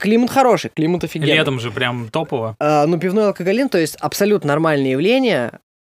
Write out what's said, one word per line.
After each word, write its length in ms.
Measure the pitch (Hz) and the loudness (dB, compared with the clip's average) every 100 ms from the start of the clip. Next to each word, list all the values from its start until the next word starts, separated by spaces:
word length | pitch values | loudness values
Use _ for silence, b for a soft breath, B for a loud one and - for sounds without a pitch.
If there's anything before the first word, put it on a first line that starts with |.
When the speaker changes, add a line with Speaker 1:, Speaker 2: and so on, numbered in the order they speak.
Speaker 1:
Климат 300 | 196 226 240 | 0 2 2
хороший, 400 | 277 254 196 - | 2 2 2 -2
климат 300 | - 156 175 | -2 0 0
офигенный. 300 | 156 160 147 | -4 -4 0
Speaker 2:
Летом 260 | 156 156 131 | 2 0 -2
же 100 | 117 | -6
прям 380 | 107 123 123 113 | -2 -2 -2 -6
топово. 480 | 160 160 139 113 107 | -6 -4 -4 -6 -4
Speaker 1:
А, 280 | 151 151 147 | 0 2 2
ну, 120 | 170 | 0
пивной 280 | 180 202 214 | 0 0 0
алкоголизм, 400 | 190 175 220 277 | -2 -2 0 0
то 100 | 190 | 0
есть 180 | 156 - | -2 -4
абсолютно 480 | 151 - 202 202 151 | -8 -2 0 0 0
нормальное 420 | 147 165 147 135 | 0 2 2 0
явление. 600 | 131 180 254 254 156 120 - _ _ | 0 2 2 2 0 -2 -8 _ _